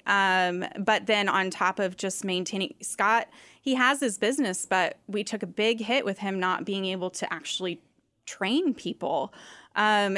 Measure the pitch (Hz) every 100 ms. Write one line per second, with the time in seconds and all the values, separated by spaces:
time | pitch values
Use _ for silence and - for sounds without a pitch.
0 | - 202 196 185 180 180 - - 196 214
1 | 208 208 196 190 190 - 185 285 190 185
2 | 196 185 196 180 180 190 190 - - -
3 | 208 226 - - - - - 254 247 277
4 | 254 196 214 277 240 185 - 190 175 -
5 | - 202 196 214 180 170 214 233 214 262
6 | - 190 202 190 185 180 - 196 190 185
7 | 180 - - 165 - - 185 175 _ _
8 | _ _ - - 196 269 349 - 185 -
9 | 170 156 208 - - - - - 214 208
10 | 202